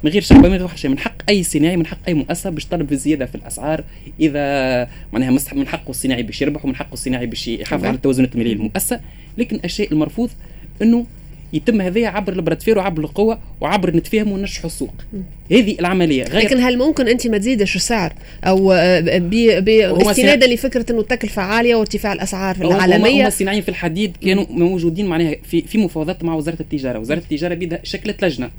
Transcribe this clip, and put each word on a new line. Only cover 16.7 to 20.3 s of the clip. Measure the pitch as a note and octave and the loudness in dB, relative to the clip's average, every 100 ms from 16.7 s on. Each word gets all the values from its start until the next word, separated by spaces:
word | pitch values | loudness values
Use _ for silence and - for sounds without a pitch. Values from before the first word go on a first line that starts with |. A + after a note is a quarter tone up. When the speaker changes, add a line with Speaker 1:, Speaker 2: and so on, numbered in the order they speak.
| B3 | 2
Speaker 2:
ممكن | C#4 D4 B3 | 2 2 2
أنت | A#3+ A#3+ | 2 2
ما | G#3+ | 0
تزيدش | G#3 C4 F#3+ F#3 | 0 0 0 0
السعر | - A3+ E3+ - - - | -2 -2 -2 -6 -18 -4
أو، | - F#3+ F#3+ | 2 4 6
آه، | F#3 F3 F3+ | 6 6 4
ب-، | E3 F#3 F3 | 4 0 2
ب-، | G#3+ A#3 F#3 G3 | 4 4 4 4
Speaker 1:
هو | A3 F#3+ E3+ | 4 4 4
Speaker 2:
باستنادة | G#3 | 4
Speaker 1:
الصناعي | G3+ B3+ | 6 4